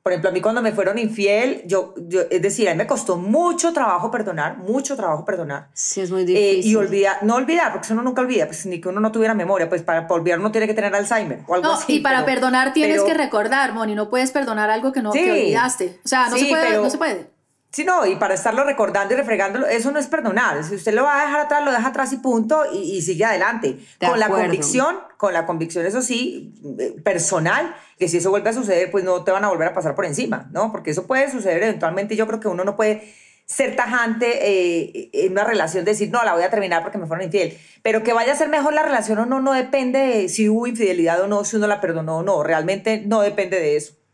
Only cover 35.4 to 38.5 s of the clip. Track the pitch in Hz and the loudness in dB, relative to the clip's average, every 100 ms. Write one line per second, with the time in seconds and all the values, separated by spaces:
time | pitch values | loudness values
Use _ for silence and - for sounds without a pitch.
35.4 | 214 214 160 180 175 208 202 240 226 170 | 0 0 0 0 0 0 0 0 2 2
36.4 | 185 220 190 170 170 208 160 165 185 196 | 2 0 0 -2 -2 -6 -6 -6 -2 0
37.4 | 160 - - - 226 220 226 233 233 294 | 0 -4 -20 -6 -2 0 2 2 2 2
38.4 | 311 | 2